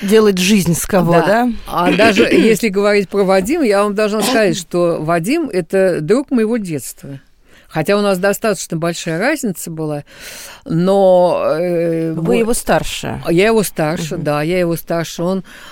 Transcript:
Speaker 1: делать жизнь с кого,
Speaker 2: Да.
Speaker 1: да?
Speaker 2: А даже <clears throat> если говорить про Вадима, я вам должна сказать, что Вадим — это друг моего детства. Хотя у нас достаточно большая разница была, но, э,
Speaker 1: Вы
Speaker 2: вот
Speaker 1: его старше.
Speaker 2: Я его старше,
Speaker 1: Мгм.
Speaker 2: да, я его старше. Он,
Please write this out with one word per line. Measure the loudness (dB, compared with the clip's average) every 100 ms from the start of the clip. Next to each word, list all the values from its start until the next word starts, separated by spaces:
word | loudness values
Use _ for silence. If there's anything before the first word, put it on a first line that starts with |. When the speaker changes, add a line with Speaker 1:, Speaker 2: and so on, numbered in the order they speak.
| 2
Speaker 1:
делать | 4 4 2
жизнь | 2 2 2
с | -2 0
кого, | 0 4
Speaker 2:
Да. | 2 4
Speaker 1:
да? | 2 0 -4 -6
Speaker 2:
А | -2 0
даже | 2 2 4
<clears throat> | 4
если | 4 4 2 0
говорить | 0 2 0 0
про | 0 2
Вадима, | 2 2 0 2
я | 2
вам | 0 0
должна | -2 0
сказать, | 0 2 0 -2
что | -4 -2 0 -2
Вадим — | -2 -2 0 -2 -2
это | -4 -2 2 2 0
друг | 0 0 2
моего | 0 0 -2
детства. | -4 -8 -10 -16 -16 -16 _ _ _ -20 _
Хотя | -4 0 2
у |
нас | 2 0
достаточно | 0 0 -2 -4 -4 -4
большая | -4 -6 -6 -2
разница | -2 -2 -4 -6 -10
была, | -8 -6 -8 -10 -20 -20 -18 -20 -16 -4
но, | 0 2 4 6 6 4 2 0 0
э, | 0 0 0 -2 -4
Speaker 1:
Вы | -2
Speaker 2:
вот | 0
Speaker 1:
его | 0 2
старше. | -2 0 0 -2 -8 -8 -8 -2
Speaker 2:
Я | 2 4
его | 2
старше, | 0 -2 -4 -4 -6 -6
Speaker 1:
Мгм. |
Speaker 2:
да, | -4 -2
я | -2 0
его | -2 -4
старше. | -4 -6 -6 -4
Он, | -4 -4 -6 -20 -20